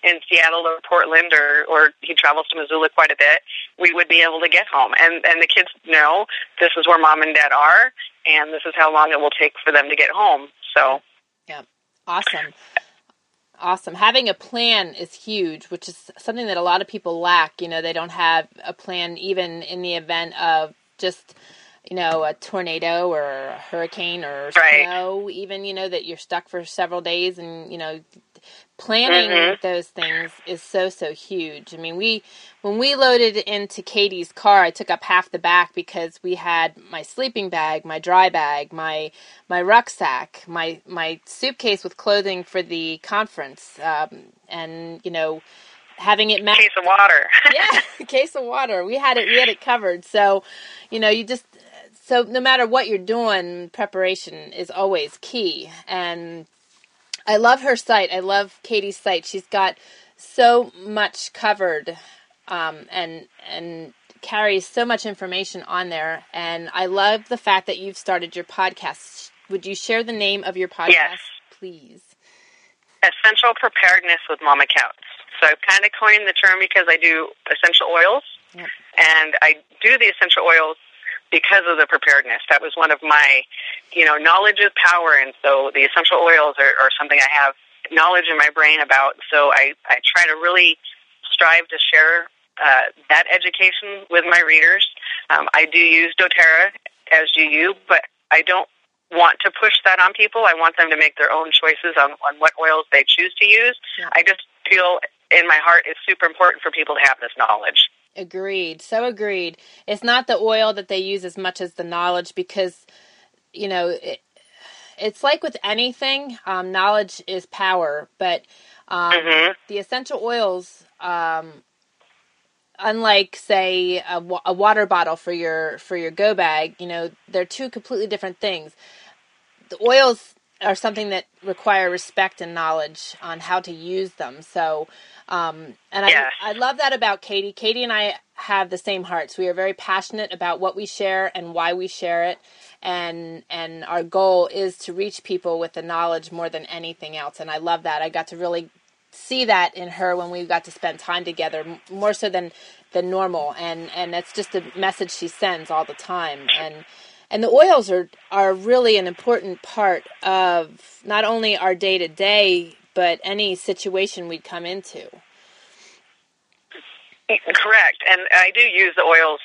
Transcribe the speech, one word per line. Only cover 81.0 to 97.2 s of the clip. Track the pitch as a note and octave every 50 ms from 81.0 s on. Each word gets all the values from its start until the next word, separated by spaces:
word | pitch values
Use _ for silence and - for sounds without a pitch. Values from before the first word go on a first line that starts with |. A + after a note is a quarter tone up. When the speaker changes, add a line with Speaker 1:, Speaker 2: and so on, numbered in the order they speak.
| - - - - _ _
Speaker 1:
because | - E3 - - - - F3
of | E3+ E3+
the | D#3 D3+
preparedness. | C#3+ - D3 - D3+ C#3+ C#3+ C3+ B2+ A#2 A#2+ - -
That | D3+ C#3+ -
was | D#3+ -
one | E3 E3 D#3+ D3+
of | D3 -
my, | D#3 D3+ D3+ D3 C#3 C3+ C3 - _ - - - - - - _ _ -
you | E3+ E3
know, | D#3 D3+
knowledge | D3+ D3+ E3 E3+ F#3+ G3+ G#3+ G#3 G3+
is | G#3 G3+ -
power. | - - F3+ F3 F3 E3+ E3 D3+
And | C#3 C3+ C3+ - _ -
so | C#3+ C#3 C3+ C3+ C#3 -
the | C#3 C#3
essential | C3+ - F3+ E3 D#3+ F3+ E3+
oils | E3+ E3+ E3 D#3+ D3+ D3 D3 -
are, | C#3 C#3 - -
are | C3+ C3+ - -
something | D3 D3 D3 D3
I | C3+ C3+ C#3+
have | D3 C#3+ C#3 C3+ _ _ _ _ _ _ -
knowledge | D#3+ D#3+ D#3+ F3 F3+ F3+ E3 E3
in | E3 D3+
my | D3+ D3+ D3
brain | D#3+ D#3 D3+ D#3 D#3
about. | D3 C3+ C3+ C3+ C#3 C3+ C3 - - -
So | - D3+ C#3+ C#3+ C#3
I, | C#3+ C#3 C#3 D3 _ _ -
I | - B2 -
try | - - F3 F3
to | D#3+ D#3
really | D#3 E3 F3 F3+ F#3 F3 E3+ D#3+ _ _ - - _ _ _ _ _ _ - -
strive | - E3+ E3 E3 E3+ E3 _
to | E3 D#3+ - - -
share, | D#3 D#3 D#3+ E3 E3+ E3+ E3+ _ _ _ _ _ - D3+
uh, | D3 C3+ C3 - - - _ _ _
that | D#3 D#3 F3 - -
education | F#3 F3 F3+ E3+ - F#3+ F#3 F3+ - - G3+ G3+ G3 G3 _
with | E3+ F3 E3 F3
my | F3 F3
readers. | E3+ D#3+ D#3+ D#3+ D#3 E3+ F3+ G3 G3+ - - - - - - - - _
Um, | D3+ D3+ D3+ - -
I | - D#3+
do | D#3 - F3
use | E3+ E3+ D#3+ E3 E3+ E3+ E3+ -
doTERRA, | F#3 F3+ - F3+ E3+ E3 D#3+ E3 F3+ G3 - - _ - _ _ _ -
as | D#3+ D#3+